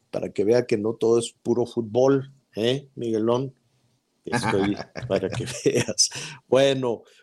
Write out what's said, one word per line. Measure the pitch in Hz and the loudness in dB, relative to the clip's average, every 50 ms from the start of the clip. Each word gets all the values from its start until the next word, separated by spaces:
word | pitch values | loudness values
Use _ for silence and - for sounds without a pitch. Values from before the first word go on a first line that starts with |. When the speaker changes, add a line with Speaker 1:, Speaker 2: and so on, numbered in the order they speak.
| _ _ | _ _
Speaker 1:
para | - - - 95 | -8 -6 -6 -6
que | - - 98 | -4 -2 2
vea | 101 117 123 117 | 4 4 4 4
que | - 120 107 | 2 -2 -2
no | 101 110 113 | 0 -4 -4
todo | - - 113 117 117 | 0 2 2 2 2
es | 117 - - _ _ | 2 -2 -10 _ _
puro | 117 117 113 120 | 0 0 0 0
fútbol, | 120 - 120 117 107 104 120 131 135 139 139 131 135 - _ _ _ _ | -2 -2 -6 -6 -2 2 2 4 4 4 2 0 -6 -16 _ _ _ _
¿eh, | 101 107 120 127 143 139 - _ | -2 -2 0 -2 -2 -6 -12 _
Miguelón? | - 120 117 113 107 110 113 120 123 139 131 - _ _ _ _ _ _ _ _ _ _ _ _ _ _ | -8 -6 -4 -2 0 0 0 0 0 -2 -6 -10 _ _ _ _ _ _ _ _ _ _ _ _ _ _
Estoy | - - 226 - 107 107 98 98 101 101 - - - _ | -4 -4 -2 0 0 0 0 0 0 -2 -4 -8 -12 _
Speaker 2:
<laughs> | - - - | -12 -4 -2
Speaker 1:
para | 98 92 92 90 | -2 -2 0 -2
que | - - 87 - - - - | -4 -6 -8 -8 -10 -2 -2
veas. | 147 - - - - - - - - - - - - - - _ | 0 0 2 -2 -2 -2 -2 -2 -2 -2 -10 -14 -14 -16 -18 _
Bueno, | _ 123 131 139 139 135 135 127 120 110 95 - _ _ _ | _ 4 4 4 4 2 0 -2 -2 -4 -4 -8 _ _ _